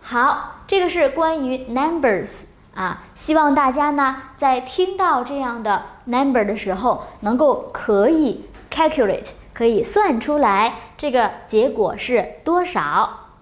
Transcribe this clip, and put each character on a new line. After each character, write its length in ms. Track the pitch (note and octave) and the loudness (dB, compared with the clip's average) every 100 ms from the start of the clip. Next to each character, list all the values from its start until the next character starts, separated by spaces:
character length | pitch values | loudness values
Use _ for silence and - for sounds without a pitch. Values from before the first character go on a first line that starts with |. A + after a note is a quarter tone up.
好， 600 | - A#3+ B3+ - - - - | -4 0 0 0 -6 -16 -2
这 120 | G4 | 0
个 80 | F4+ | 0
是 220 | F4+ C#4 | 2 0
关 360 | E4 D#4+ D#4+ C4 | 2 -2 -2 -4
于 200 | C4 B3+ | -6 -4
numbers 680 | A#3+ D4+ E4+ C4+ F#3+ G3 - - - - - | -2 -2 0 0 0 -4 -12 -16 -20 -20 -8
啊， 280 | F#3 - - - | -6 -8 -14 -10
希 180 | - | 0
望 220 | D#4 D4 C#4 | 2 4 4
大 160 | C4+ | 2
家 180 | B3+ D4 | 2 0
呢 280 | C#4+ C4+ C4+ - - | 0 -2 -2 -14 -2
在 220 | C#4 B3+ | 0 0
听 360 | A#3+ - F#4 F#4+ | -2 -2 -2 0
到 280 | F#4 C#4 | 0 0
这 160 | B3 C#4 | -2 -6
样 240 | B3+ A#3 | -6 -4
的 180 | G#3+ G3 - - - | -2 -2 -4 -16 -2
number 400 | B3 C#4 B3 G#3 | 0 2 2 2
的 100 | G#3+ | -2
时 200 | G3 F#3 | -4 -2
候， 300 | A#3+ G3 - - | 0 -2 -6 -8
能 140 | G#3 B3 | -2 2
够 360 | D4 A3+ - | 4 2 -4
可 360 | - - G3+ A3 | -10 0 2 4
以 360 | D#4+ C#4+ - - - - | 4 2 -2 -10 -20 -14
calculate， 580 | - D#4 D#4 G#3+ E3 - - - - | 0 0 2 0 0 -6 -20 -20 0
可 100 | A#3 | 2
以 180 | A3 | 2
算 380 | - G4+ G4+ A#3 | 2 2 2 0
出 160 | A#3+ D4 | 0 2
来 380 | B3 G3 A3+ - - - | 4 4 0 -2 -18 -8
这 140 | D4 | -2
个 220 | B3 G#3+ - - | 0 0 -4 -2
结 200 | A3 B3+ | 2 2
果 300 | - F#3 - | 2 -2 -2
是 360 | - B3 F3 - | 0 0 0 -6
多 200 | - F4 | 0 0
少。 460 | F4+ C4+ D3 E3 A3 - - - | 0 -2 0 0 0 -4 -20 -20